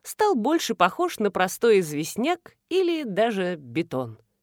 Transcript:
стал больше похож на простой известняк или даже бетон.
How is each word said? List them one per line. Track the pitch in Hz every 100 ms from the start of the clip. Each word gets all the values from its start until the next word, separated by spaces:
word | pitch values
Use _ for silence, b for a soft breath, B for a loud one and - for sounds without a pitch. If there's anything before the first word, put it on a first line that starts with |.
стал | - - 427 302
больше | 220 330 - -
похож | 180 - 359 -
на | 202
простой | 185 185 - 233 202
известняк | 165 147 151 - 269 359 - _ _
или | 349 349 330
даже | 262 180 226 202 180 175
бетон. | 127 120 165 131 120 107 _ _